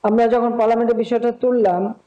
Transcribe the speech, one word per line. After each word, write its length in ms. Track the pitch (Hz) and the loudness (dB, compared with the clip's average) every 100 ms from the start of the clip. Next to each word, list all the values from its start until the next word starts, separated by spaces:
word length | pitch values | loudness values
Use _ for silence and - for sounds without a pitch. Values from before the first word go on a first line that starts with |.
আমরা 240 | 214 220 233 | 0 2 2
যখন 240 | 240 233 233 | 2 0 0
পার্লামেন্টে 360 | 220 233 233 | 0 0 0
বিষয়টা 380 | 226 226 233 240 | -2 -2 -2 -2
তুললাম 600 | 240 254 247 202 180 202 226 | -2 0 2 2 0 -4 -8